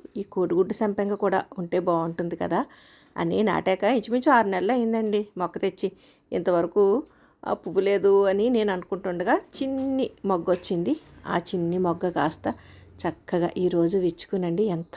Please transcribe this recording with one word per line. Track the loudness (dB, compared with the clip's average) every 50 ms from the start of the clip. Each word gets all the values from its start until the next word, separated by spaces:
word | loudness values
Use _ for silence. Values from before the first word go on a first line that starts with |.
| -8 -14 -12
ఈ | -12 -10
కోడిగుడ్డు | -6 -2 -2 -2 0 2 0 0 0 0
సంపెంగ | -2 -2 -2 0 -2 -2 -2 -2
కూడా | 0 0 0 0 0 -4 -4 -8
ఉంటే | -10 -6 -2 -2 -2
బాగుంటుంది | 0 0 0 0 0 -2 -4 -4 -6 -6 -4
కదా | -6 -4 -2 -2 -2 -2 -4 -10 -20 -20 -20 -20 -20 _ _ -6
అని | -4 -2 0 0 2 2
నాటాక | 2 0 0 0 0 0 2 2 0
ఇంచుమించు | 0 0 -2 -2 -4 0 2 4
ఆరు | 4 4 4 2
నెలలు | 0 0 0 0 0
అయిందండి | 2 0 0 0 0 0 0 0 -2 -2 -4 -6
మొక్క | -6 -6 -4 -4
తెచ్చి. | -2 -4 -4 -2 -2 -6 -6 -6 -8 -20 -20 _ _ _ -6
ఇంతవరకు | -4 -2 0 2 2 2 2 2 2 4 4 4 4 2 -2 -6 _ _ _ _ _ -12 -4
ఆ | -4 -4
పువ్వు | -4 -4 -2 -2 0
లేదు | 2 2 2 4 4 6 6 6 6
అని | 4 2 2 2 2
నేను | 2 2 2 0
అనుకుంటుండగా | -2 -4 -4 -6 -8 -6 -4 -6 -4 -2 0 2 2 0 0 -6 -8
చిన్ని | -6 -4 -4 -2 -2 -2 -2 -2 -2 -2 -4 -6 -6 -2
మొగ్గ | -2 0 0 2 0
వచ్చింది. | 0 0 0 -4 -2 -2 0 0 -2 -2 -6 -20 -20 -16 -8
ఆ | -4 -4 -4
చిన్ని | -4 -2 -4 -2 -2 0 0 0
మొగ్గ | 0 0 0 0 -2 -2
కాస్త | 0 0 -2 -2 -2 -4 -6 -6 -6 -6 -12 -20 -20 -20 -20 -20 -16 -8
చక్కగా | -6 -6 -6 -6 -8 -4 -2 0 0 0 -2
ఈరోజు | 0 -2 0 2 2 2 2 2
విచ్చుకునండి. | 2 0 0 -2 -4 -8 -6 -4 -2 -2 -2 0 0 0
ఎంత | 0 0 -4 -6 -6 -6